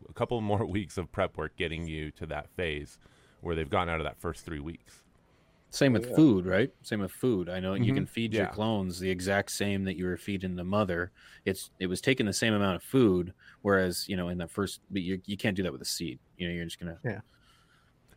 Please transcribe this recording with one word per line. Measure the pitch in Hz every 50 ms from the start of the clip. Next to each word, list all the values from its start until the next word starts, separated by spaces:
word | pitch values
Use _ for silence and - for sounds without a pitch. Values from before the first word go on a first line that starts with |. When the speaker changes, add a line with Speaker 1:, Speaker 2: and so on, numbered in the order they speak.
| -
Speaker 1:
a | - -
couple | - 120 - 123 117
more | 107 104 104 101 113
<laughs> |
weeks | 78 92 107 95 73 - 98
of | 85 -
prep | - 104 92 82 -
work | - 78 73 -
getting | - 90 80 80 82 85
you | 80 78 78 76 76
to | - - 87
that | 78 73 76 73 -
phase | - - 90 80 73 73 71 - - - - - _ _ _ _ _ _
where | - 90 82
they've | 80 80 71
gone | 101 95 87 85
out | 82 80
of | 76
that | 71 -
first | - - 85 82 - -
three | 85 80 73
weeks. | 71 82 82 - _ - - - _ _ _ _ _ _ _ _ _ _ _ _ _ _
Speaker 2:
Same | - - 143 135 117
Speaker 3:
Oh, | 107
Speaker 2:
with | - 127
Speaker 3:
yeah. | 107
Speaker 2:
food, | 151 160 143 107 92 87
right? | 92 90 98 127 139 - _
Same | - - 117 104
with | 98 90
food. | - - - 127 113 92 87
I | 85 92 92
know | 92 95 98
you | 98 117
Speaker 1:
Mm-hmm. | 117 135
Speaker 2:
can | 139 143
feed | - - 113 113 110 110
your | 107 98
Speaker 1:
Yeah. | 98
Speaker 2:
clones | - 104 107 113 110 101 95 92 87 92
the | 92 92
exact | 92 90 92 98 98 101 98 -
same | - - 101 101 101 98 95
that | 95 90
you | - 92
were | 90 87
feeding | - - 104 101 92 95 92 90
the | 90 87
mother. | 92 98 107 107 90 85 85 87 - - - - - - - -
It's, | 98 92 - - - _ -
it | 92
was | 90 90 -
taking | - 135 - - 113
the | 101 92
same | - 120 113 107
amount | 101 101 95 90
of | 87 -
food, | - - 135 120 104 90 90 85 92 - _ - - - _
whereas, | - 101 98 95 92 90 87 - - -
you | 98
know, | 92 87 87
in | 90 87
that | 85 82
first, | - 104 98 90 - - _ -
but | 95 98 85
you, | 90 95 90 -
you | 98 101
can't | - - 110 92
do | 101
that | 92 85
with | 67 62 -
a |
seed. | - - - 85 69 64 - _ _ _
You | - 90
know, | 87 87
you're | 87 85
just | 82 - -
gonna | 87 82 85 - -
Speaker 4:
Yeah. | 120 95 - - _ _ _ _ _ _ _ _ _ _ _ _ _ _ _ _ _ -